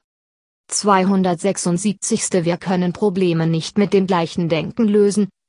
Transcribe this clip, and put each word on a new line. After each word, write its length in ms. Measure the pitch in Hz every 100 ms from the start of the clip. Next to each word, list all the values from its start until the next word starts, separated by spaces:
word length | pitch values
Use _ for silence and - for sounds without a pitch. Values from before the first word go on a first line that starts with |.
| _ _ _ _ _ _ -
Zweihundertsechsundsiebzigste 1800 | - 202 190 185 196 185 175 196 185 185 175 208 190 - 214 - 190 165
Wir 120 | 170
können 360 | - 180 180
Probleme 520 | 170 208 185 185 165 165
nicht 320 | 165 - -
mit 140 | 202
dem 140 | 202 190
gleichen 400 | 185 165 - 170
Denken 400 | 160 160 - 220
lösen, 400 | 208 202 196 196 _